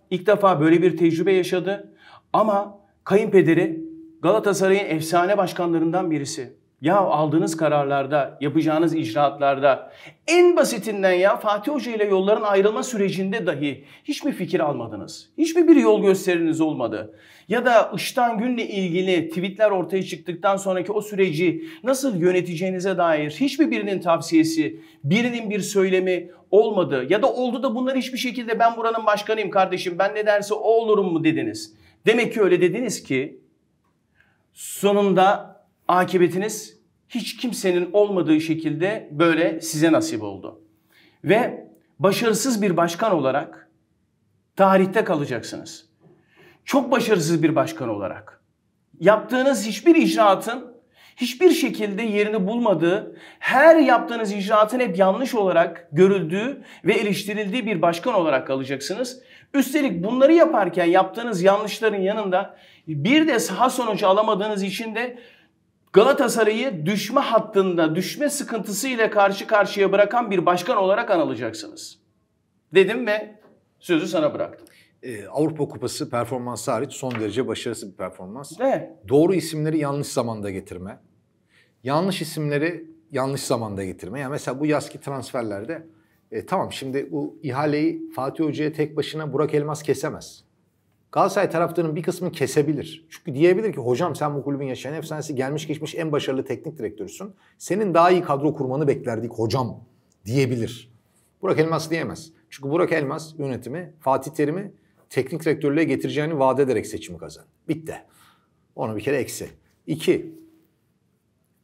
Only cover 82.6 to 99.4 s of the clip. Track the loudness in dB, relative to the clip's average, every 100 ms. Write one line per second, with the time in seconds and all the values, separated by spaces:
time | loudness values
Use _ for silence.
82.6 | -2 -4 -12 -20 _ -6 -4 -6 -4 -4
83.6 | -2 -6 -8 -10 -12 -10 -8 -8 -8 -4
84.6 | -2 -2 -2 -12 -12 -10 -8 -6 -6 -8
85.6 | -8 -12 -14 _ _ _ _ -10 -4 -4
86.6 | -4 -8 -8 -6 -6 -6 -8 -10 -8 -4
87.6 | -2 0 0 -2 -10 -8 -8 -4 -4 -2
88.6 | -6 -4 -4 -4 -6 -6 -6 -2 0 -2
89.6 | -4 -8 -4 -4 -4 -8 -16 -20 _ _
90.6 | _ _ _ _ _ 0 0 2 -2 0
91.6 | -2 -2 -2 -2 -4 -4 -6 -4 -2 0
92.6 | 0 -2 -6 -16 _ -18 -10 2 4 4
93.6 | 0 -4 -2 -2 -2 -4 -4 -4 -6 -6
94.6 | -6 -8 -8 -10 -10 -10 -8 -6 -4 -6
95.6 | -6 -8 -8 -8 -4 -2 -2 -4 -4 -8
96.6 | -10 -10 -10 -10 -14 -12 -16 -18 _ _
97.6 | -6 -4 0 4 6 4 2 -2 -2 -2
98.6 | -4 -2 0 0 -2 -6 -6 -4